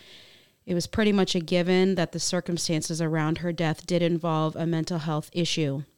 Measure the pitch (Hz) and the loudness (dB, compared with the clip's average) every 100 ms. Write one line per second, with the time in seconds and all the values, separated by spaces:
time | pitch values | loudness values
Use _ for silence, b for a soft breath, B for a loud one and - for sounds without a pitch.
0 | B B B B B B - 175 - - | B B B B B B -4 -4 -2 0
1 | 208 202 185 190 156 180 175 185 190 185 | 4 4 2 0 0 0 4 4 4 2
2 | 165 170 - 180 - 175 - 160 - 160 | 0 -2 -2 -2 -2 -2 -2 -2 -2 -2
3 | 165 165 156 160 175 165 160 160 - 175 | 0 0 0 0 -2 -2 -2 -2 -2 0
4 | 170 170 170 160 156 156 165 165 160 175 | 2 0 0 0 0 -2 -2 -2 -2 -4
5 | 151 151 - - 165 - 151 135 143 | -2 -4 -4 -2 -2 0 0 -2 -8